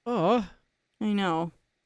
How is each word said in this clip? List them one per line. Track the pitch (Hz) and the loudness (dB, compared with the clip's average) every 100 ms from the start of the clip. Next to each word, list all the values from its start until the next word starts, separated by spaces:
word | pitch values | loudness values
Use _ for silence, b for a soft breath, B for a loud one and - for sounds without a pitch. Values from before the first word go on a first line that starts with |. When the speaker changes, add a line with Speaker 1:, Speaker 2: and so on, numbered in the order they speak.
| 240 | -4
Speaker 1:
Aw. | 233 170 247 196 - _ _ _ - | 0 2 2 0 -12 _ _ _ -6
Speaker 2:
I | 214 | -2
know. | 202 190 165 170 - _ _ | 0 0 -2 -4 -8 _ _